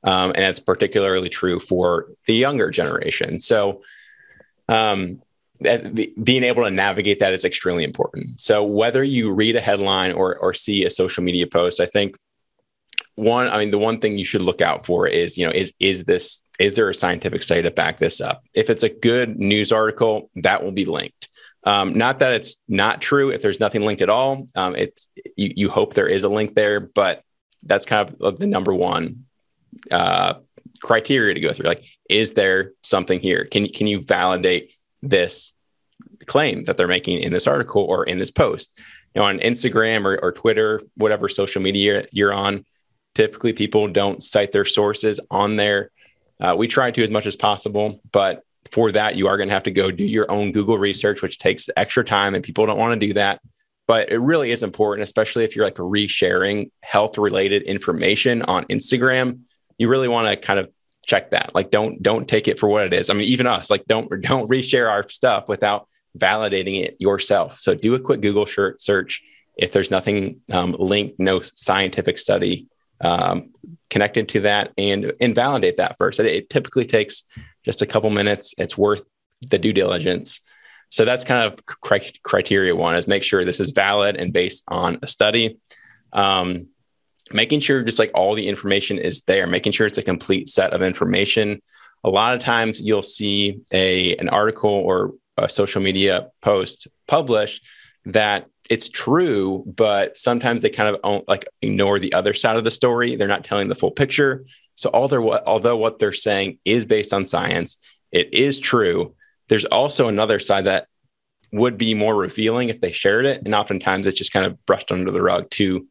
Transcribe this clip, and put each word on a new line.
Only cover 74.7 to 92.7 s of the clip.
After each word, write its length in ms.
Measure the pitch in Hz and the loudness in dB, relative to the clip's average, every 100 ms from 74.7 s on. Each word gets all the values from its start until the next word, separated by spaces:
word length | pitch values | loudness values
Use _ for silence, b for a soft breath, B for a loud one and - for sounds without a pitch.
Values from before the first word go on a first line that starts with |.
| - | -2
and, 340 | 101 101 101 - | -2 0 -2 0
and 140 | 120 | 0
validate 440 | 120 127 135 92 - | 2 0 2 0 0
that 200 | - - | -2 0
first. 220 | 98 - | -2 2
It, 80 | 110 | 0
it 220 | 87 - | 0 -2
typically 360 | 151 135 - 117 | -4 -2 -2 2
takes 380 | 113 104 - _ B B B - | 0 0 -6 _ B B B -8
just 160 | - | -4
a 40 | 104 | -2
couple 240 | 107 107 | 0 0
minutes. 440 | 104 104 101 - - | 2 0 0 -6 -6
It's 200 | 101 - | -6 0
worth 260 | 104 104 - _ _ _ 127 | 2 2 -6 _ _ _ -2
the 80 | 98 | 0
due 160 | 95 | 2
diligence. 680 | 98 92 90 82 90 - - b b b b b | 2 0 0 -2 -4 -6 -12 b b b b b
So 160 | - 113 | 0 2
that's 180 | 123 | 2
kind 280 | - 123 110 | 0 0 0
of 140 | - - | -4 -18
cri-, 540 | - - 104 - - | -14 0 0 0 -16
criteria 520 | - 95 - 98 92 85 | 0 0 2 2 2 2
one, 200 | 85 87 | 2 0
is 120 | 87 | 0
make 160 | 101 | -2
sure 200 | - 98 | 2 0
this 160 | 90 87 | 0 -2
is 120 | 90 | -2
valid 440 | 85 98 104 101 - | 0 2 2 0 0
and 160 | 87 | -2
based 300 | 87 90 - - | 0 -2 -4 -8
on 320 | 90 87 87 | -4 -2 -4
a 60 | - | -8
study. 500 | - 107 117 113 113 _ b b b _ | 0 2 4 0 -4 _ b b b _
Um, 540 | - 98 95 90 90 90 _ _ _ _ _ - | 0 2 2 0 -4 -10 _ _ _ _ _ -6
making 300 | 104 120 147 | -2 0 0
sure 220 | 143 135 | 2 0
just, 160 | 113 113 | 0 0
like, 120 | 110 | 2
all 220 | - 95 107 | 2 0 0
the 120 | 98 | -4
information 520 | 98 101 98 - 98 | -4 0 -2 0 -4
is 220 | 87 87 - | -4 -6 0
there, 220 | 95 90 | 0 2
making 240 | 90 107 | 0 0
sure 160 | - 107 | 0 0
it's 100 | - | 0
a 60 | |
complete 460 | - 87 - 95 85 | -4 -4 -2 -2 0
set 240 | - 95 | -2 0
of 80 | 90 | 0
information. 800 | 92 90 92 95 101 - 104 101 _ b b b | -2 0 0 0 0 0 -2 -4 _ b b b
A 60 | - | 0
lot 260 | 95 113 123 | 2 2 0
of 60 | |
times 400 | 120 117 113 | 0 0 0